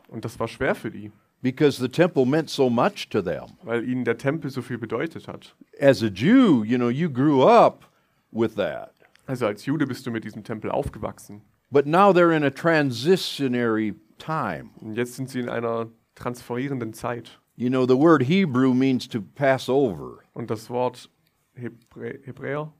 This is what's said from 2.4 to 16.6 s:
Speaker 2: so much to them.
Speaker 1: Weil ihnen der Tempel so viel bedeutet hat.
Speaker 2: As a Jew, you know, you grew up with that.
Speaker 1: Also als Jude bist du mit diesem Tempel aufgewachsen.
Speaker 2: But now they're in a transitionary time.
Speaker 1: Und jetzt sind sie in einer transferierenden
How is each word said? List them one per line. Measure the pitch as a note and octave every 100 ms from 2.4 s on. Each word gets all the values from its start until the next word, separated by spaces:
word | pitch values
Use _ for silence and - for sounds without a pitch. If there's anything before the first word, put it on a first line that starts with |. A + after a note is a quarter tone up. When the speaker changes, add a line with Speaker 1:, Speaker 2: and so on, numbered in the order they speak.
| -
Speaker 2:
so | - B2+
much | A#2 F3+ - -
to | A2+
them. | F2 C#2 - -
Speaker 1:
Weil | - A#2
ihnen | A#2 B2+ A#2
der | A#2
Tempel | C3+ D#3 D3
so | B2+
viel | - A#2
bedeutet | A2+ A#2 D#3+ - -
hat. | - - _ - -
Speaker 2:
As | C#3+ G2+
a | A2+
Jew, | F#2 D3 C4 A#3+ B2+
you | G#2+ B2
know, | A#2+
you | C3 F3
grew | B2 D3 C3+
up | D#3+ A#3 D3+ - _ _ _ _ _
with | A2 A2+ G#2
that. | F2 B1 - _ _ _ -
Speaker 1:
Also | B2+ A2
als | G#2 -
Jude | D#3+ B2
bist | A#2 B2+
du |
mit | A2+
diesem | G#2+ A2
Tempel | G2+ A2 G#2
aufgewachsen. | B2+ - - G#2 - - G#2 _ _ _
Speaker 2:
But | C3+ C#3+
now | E3+ G3+
they're | F3+ E3+ D#3+
in |
a | C#3
transitionary | C3+ E3+ D#3+ C#3+ A2+ D3 F3+ - - C3+ B2 A#2 A2 G#2+ G2 _ -
time. | - D#3+ A2+ D2+ B1 -
Speaker 1:
Und | A2 G#2+
jetzt | A#2+ B2
sind | C3
sie | B2+
in | A#2+
einer | A#2 A#2 A#2 A2+ - _ -
transferierenden | B2 A#2+ - B2